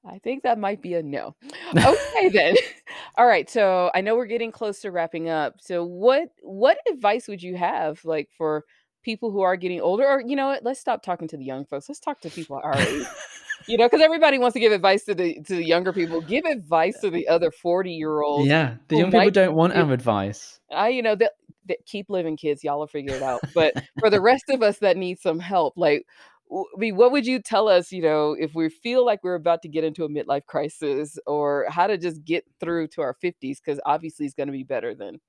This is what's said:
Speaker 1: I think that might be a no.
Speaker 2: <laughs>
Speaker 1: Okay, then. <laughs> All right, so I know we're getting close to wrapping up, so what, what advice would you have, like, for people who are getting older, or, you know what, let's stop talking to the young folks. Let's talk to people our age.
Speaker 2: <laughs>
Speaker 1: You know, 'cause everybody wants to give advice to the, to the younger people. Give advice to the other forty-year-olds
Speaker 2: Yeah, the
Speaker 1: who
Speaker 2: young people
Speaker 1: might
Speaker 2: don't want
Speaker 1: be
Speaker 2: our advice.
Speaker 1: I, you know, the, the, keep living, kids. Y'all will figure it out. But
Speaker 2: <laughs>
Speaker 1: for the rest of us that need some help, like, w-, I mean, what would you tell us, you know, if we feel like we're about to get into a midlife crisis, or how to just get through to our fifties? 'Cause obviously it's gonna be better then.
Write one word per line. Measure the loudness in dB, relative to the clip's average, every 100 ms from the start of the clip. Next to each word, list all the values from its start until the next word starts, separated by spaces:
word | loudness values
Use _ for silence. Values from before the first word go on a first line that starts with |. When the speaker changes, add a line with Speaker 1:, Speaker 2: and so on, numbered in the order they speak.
| -20
Speaker 1:
I | -10
think | -8 -4
that | -2 0
might | -2 -6
be | -6
a | -6
no. | -4 -8 -10 -14
Speaker 2:
<laughs> | -20 -16 -2 4
Speaker 1:
Okay, | 4 4 0 0 2
then. | 4 4 2 0 -14 -18
<laughs> | -18 -8 4
All | 6
right, | 6 2
so | 2 2 4 2 0
I |
know | 0 -2
we're | -2
getting | -4 -6
close | -6 -8 -8
to | -8
wrapping | -6 -4 -6 -4
up, | -2 -4 _
so | -8 -6
what, | -6 2 4 4 -2 _
what | -16 2 2 4 0
advice | 0 0 0 -6
would | -12
you | -10 -4
have, | -2 -2 -4 -6 -4
like, | -4 -4
for | _ -2 -2 -6 _ _ _ -10
people | -6 -4
who | 0
are | 0 0
getting | -4 -2
older, | 0 2 2
or, | 2
you | -2 -2
know | -2
what, | -2
let's | -6 -6
stop | -4 -6
talking | -4 -8 -8
to | -12
the | -10
young | -10 -8
folks. | -10 -10
Let's | -10
talk | -10 -10
to | -12
people | -14 -12 -8
our | -4 0
age. | 0 -2 -8
Speaker 2:
<laughs> | -14 -20 -20 -16 -14 -4
Speaker 1:
You | 2
know, | 4
'cause | 6
everybody | 6 6 4 4
wants | 2 4
to |
give | 4
advice | 4 4 2 0
to | -2
the, | -2 -4 -6
to | -4
the | 2
younger | 2 2
people. | -2 -2 -4
Give | -2 -2 -2
advice | -4 0 2 2 0
to | -4
the | -4 2
other | 2 2
forty-year-olds | -2 -2 0 -2 -6 -4 -2 0 2 4
Speaker 2:
Yeah, | 4 2 -4 _
the | 2
Speaker 1:
who |
Speaker 2:
young | 4
people | 6 6
Speaker 1:
might |
Speaker 2:
don't | 4 4 4
want | 2
Speaker 1:
be | 4
Speaker 2:
our | 2
advice. | 2 0 0 -2 -8 -16 -20 _
Speaker 1:
I, | -2 0
you | 0
know, | -2 0
the, | 0 -2 _ _ -8
the, | -8 -8
keep | -12 -6
living, | -6 -4 -4
kids. | -4 -4
Y'all | -4 -6
will | -6
figure | -10 -8 -6
it |
out. | -4 -4 -4 2
But | 2 0 -10
Speaker 2:
<laughs> | 0
Speaker 1:
for | 2
the | 4
rest | 4 2 0
of | 0
us | 0 2
that | 0 0
need | -2 -4
some | -4 -4
help, | -2 0 0 0
like, | 0 0 -4 _ -20 _ _
w-, | -8 -8 -6
I |
mean, | -4 4
what | 4
would | 4 0
you | -4
tell | 0 0 4
us, | 4 2
you | -2
know, | 0 2 0 -2
if | -6
we | -2 -4
feel | -4 -2 2
like | 2 0
we're | -4 -2
about | 0 -2
to | -2
get | -4 -4
into | -4
a | -6
midlife | -6 -4 -4 -2
crisis, | -6 -4 -6 -4 -4 -6 -10 -6
or | -2 -2 -2 -2
how | 0 0
to | 0
just | -4 -8
get | -4 -4 _ _
through | -6 -4 -4
to | -4
our | -6 -4
fifties? | -8 -8 -12 -8 -6
'Cause | -6 -2
obviously | -2 -4 -8 -8
it's | -6
gonna | -8
be | -8
better | -6 -6 -6
then. | -10 -14 -16